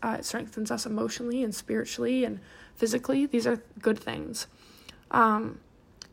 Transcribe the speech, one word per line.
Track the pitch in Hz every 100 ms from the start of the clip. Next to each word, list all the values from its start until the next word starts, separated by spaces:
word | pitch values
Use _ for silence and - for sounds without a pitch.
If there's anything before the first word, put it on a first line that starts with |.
uh, | 226 220
it | -
strengthens | 226 214 - 214
us | 233 226
emotionally | 214 226 - 240 247
and | 233 -
spiritually | - 220 220 - 240 254
and | 233 202 - - - -
physically. | 226 247 - 269 277
These | 240 233
are | 233 - -
good | 233 220
things. | - - - 226 - - - - - - -
Um, | - 226 214 220 - - - - - -